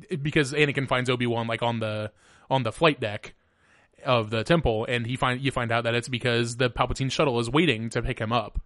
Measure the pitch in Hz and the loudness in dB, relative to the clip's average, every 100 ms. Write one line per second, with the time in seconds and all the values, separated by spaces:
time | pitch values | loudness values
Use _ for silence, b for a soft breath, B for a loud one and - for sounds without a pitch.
0 | - 170 147 160 131 147 147 139 127 127 | -8 -4 0 2 2 2 2 2 0 0
1 | 127 123 120 117 113 113 117 117 110 107 | 0 0 0 0 -2 -2 0 0 -2 -4
2 | 107 b b b - 131 113 - 160 139 | -6 b b b -2 -2 0 2 2 2
3 | 110 104 - - b b b b b _ | -2 -6 -12 -20 b b b b b _
4 | 139 120 107 113 110 170 135 110 120 120 | 0 0 2 -2 2 2 2 0 0 -2
5 | 117 127 131 123 135 127 117 117 117 120 | -2 0 0 0 -2 0 0 0 2 0
6 | 127 120 127 120 120 120 127 - 127 - | -2 -2 2 2 0 0 0 0 -2 0
7 | 135 - 147 120 117 143 175 110 113 123 | -2 2 2 2 2 2 2 0 -2 -2
8 | 117 123 110 117 107 - | -4 -4 -2 -2 -2 -6